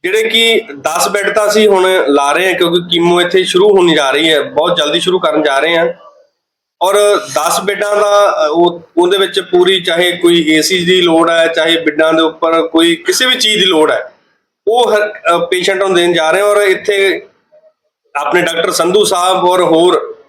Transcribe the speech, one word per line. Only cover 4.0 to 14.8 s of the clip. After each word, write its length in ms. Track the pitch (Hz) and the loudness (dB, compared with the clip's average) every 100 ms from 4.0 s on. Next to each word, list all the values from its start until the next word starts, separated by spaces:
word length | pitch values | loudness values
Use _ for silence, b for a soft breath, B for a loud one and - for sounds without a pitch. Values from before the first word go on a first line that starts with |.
| 135 | 0
ਰਹੀ 220 | 139 165 | 0 0
ਹੈ, 80 | 151 | 0
ਬਹੁਤ 340 | - 143 170 170 | 0 -2 -2 -2
ਜਲਦੀ 220 | 151 170 | -2 -2
ਸ਼ੁਰੂ 200 | 180 180 | -2 -2
ਕਰਨ 240 | 170 151 | 0 0
ਜਾ 160 | 151 135 | 0 0
ਰਹੇ 180 | 156 170 | 0 0
ਹਾਂ। 160 | 170 - - _ _ _ _ _ _ _ | -2 -6 -20 _ _ _ _ _ _ _
ਔਰ 140 | 180 202 208 202 | 0 2 2 0
ਦਸ 460 | - 143 156 202 | -2 -4 -2 -2
ਬੈੱਡਾਂ 320 | 196 202 208 208 | -4 -4 -2 0
ਦਾ, 400 | 208 202 202 - 151 | 2 2 2 0 -2
ਅ, 20 | |
ਉਹ, 300 | 165 175 170 - 165 | 2 0 0 -6 -2
ਉਹਦੇ 200 | 175 196 | 0 0
ਵਿੱਚ 220 | 190 196 | -2 -4
ਪੂਰੀ, 420 | 180 180 180 190 | -2 2 2 2
ਚਾਹੇ 300 | 175 165 180 | 0 0 0
ਕੋਈ 340 | 175 175 170 156 | 0 2 2 2
ਏ 140 | 156 | 0
ਸੀ 240 | 151 185 175 | 0 -2 0
ਦੀ 160 | 185 | 2
ਲੋੜ 280 | 175 165 170 | 2 2 2
ਹੈ, 180 | 165 165 | 2 0
ਚਾਹੇ 300 | 165 165 165 | 0 0 0
ਬੈੱਡਾਂ 360 | 160 147 160 | -2 0 0
ਦੇ 80 | 160 | 2
ਉੱਪਰ 460 | 160 160 165 165 160 | 0 -2 -2 0 0
ਕੋਈ 280 | 165 165 165 | 2 2 0
ਕਿਸੇ 300 | - - 254 | -2 -2 0
ਵੀ 100 | 254 | 0
ਚੀਜ਼ 240 | 226 208 | -2 0
ਦੀ 60 | 190 | 0
ਲੋੜ 260 | 160 151 | 2 2
ਹੈ, 220 | 117 - _ _ _ _ _ - | 0 -6 _ _ _ _ _ -2
ਉਹ 260 | 226 | 0